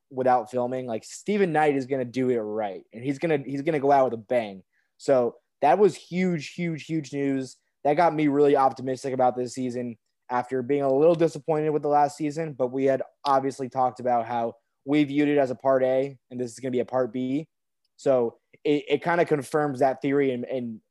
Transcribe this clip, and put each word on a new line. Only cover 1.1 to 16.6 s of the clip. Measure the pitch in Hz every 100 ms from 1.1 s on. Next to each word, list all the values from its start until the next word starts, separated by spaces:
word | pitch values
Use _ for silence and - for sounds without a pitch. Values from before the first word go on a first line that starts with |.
| - - 208 185
Knight | 156 151
is | 139 127
gonna | 135
do | 123 123 127
it | 120
right, | 107 107 104 87 -
and | 110
he's | 131 139
gonna, | 170 147
he's | 135 139
gonna | 151 151
go | 139
out | 139 131
with | 113
a |
bang. | 104 123 104 95 - _ _ _
So | - 131 120 - _ -
that | 143 190
was | 196 -
huge, | - 175 185 165 -
huge, | - 170 156
huge | - 160 131
news. | 143 139 135 127 - _ _
That | 143
got | 151 165
me | 151 151
really | 139 147 139
optimistic | 135 - 131 131 139
about | 127 123 123
this | 123
season | 131 127 123 120 113 _ _ -
after | 123 - 131
being | 123 143
a | 139
little | 135 160
disappointed | 165 165 147 - 151 156
with | 151
the | 147
last | 147 143 -
season, | 151 147 160
but | 131 127
we | 135
had | 135 127 - _
obviously | - 139 135 127 127
talked | 135 127 -
about | 123 120 117
how | 120 117 - _ _ 135
we | 151
viewed | 143 143 147
it | 143
as | 131
a |
part | 127 135 135
A, | 131 131 139 135 -
and | 123
this | 120
is |
gonna | 117